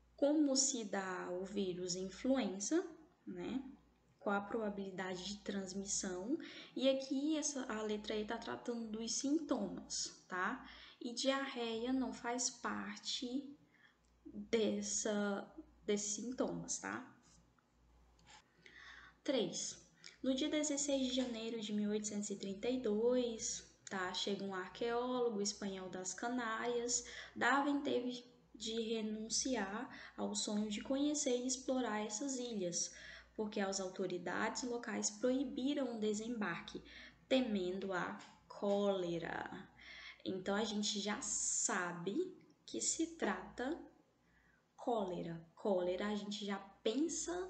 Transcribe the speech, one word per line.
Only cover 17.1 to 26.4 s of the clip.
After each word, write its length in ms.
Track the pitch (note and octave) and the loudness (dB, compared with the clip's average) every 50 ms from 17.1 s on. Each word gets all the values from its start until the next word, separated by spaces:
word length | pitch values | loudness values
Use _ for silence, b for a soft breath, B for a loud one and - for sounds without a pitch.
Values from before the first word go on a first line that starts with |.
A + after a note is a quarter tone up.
| - - - - - - - _ _ _ _ _ _ _ - - - - - - - - - - - - - _ _ B B B B B B B B B B B B B - | -16 -20 -20 -20 -20 -20 -20 _ _ _ _ _ _ _ -20 -20 -20 -20 -20 -20 -20 -20 -20 -20 -20 -20 -20 _ _ B B B B B B B B B B B B B 0
Três. 580 | - C#4 B3+ G3+ E3 - - - - - - - - B B B B B B | 2 4 4 4 4 2 -2 -4 -4 -6 -10 -14 -20 B B B B B B
No 140 | B B3+ C4+ | B 2 2
dia 140 | B3+ C#4+ D4+ | 4 4 4
dezesseis 580 | E4 D4+ D4 D4 C#4+ C#4 - - C#4 C4+ C4 B3+ | 4 4 4 4 2 0 2 2 2 4 4 2
de 60 | B3 | 2
janeiro 480 | C4 B3 A#3+ A#3 A3 A3+ A3+ A#3 A3+ | 2 0 0 0 -4 -4 -2 -2 -2
de 100 | G#3 G#3 | -2 0
mil 180 | G#3 G#3 G#3 G#3 | 0 2 2 2
oitocentos 380 | G#3 G#3+ G#3+ - G#3+ G#3 G#3 - | 2 2 0 0 -2 -2 -2 -2
e 60 | G3+ | -4
trinta 340 | - - G3 G3 F#3+ - A#3 | -4 -4 -4 -4 -2 0 0
e 100 | C4 C4 | 0 2
dois, 840 | - A3 G#3 G#3+ A3+ A#3+ B3+ B3+ B3 A3+ A3+ A3 - - - - - - - _ - - | 2 2 2 4 6 6 6 6 4 2 0 -2 -4 -4 -4 -4 -8 -12 -20 _ -12 -6
tá? 240 | - F#3+ F#3 F3+ F#3+ | -4 -2 -2 0 0
Chega 300 | - - G#3+ G3+ G3 G3 | 0 0 0 0 0 -2
um 100 | G3 G3 | -2 -2
arqueólogo 880 | F#3 F#3 F#3+ - - A#3+ A#3 A#3 A#3+ B3 B3+ B3+ B3+ A#3+ A#3+ A3 G3+ | -4 -4 -6 -4 -2 0 2 2 2 2 2 2 4 2 2 2 2
espanhol 480 | G3+ G3+ - - G#3+ G3 F#3+ F#3+ F#3 F3+ | 0 0 -2 -2 -4 -4 -4 -4 -6 -6
das 240 | F3 F#3 F#3 F3 - | -6 -6 -4 -6 -4
Canárias. 920 | - - A#3+ B3 B3+ | -2 -2 0 0 0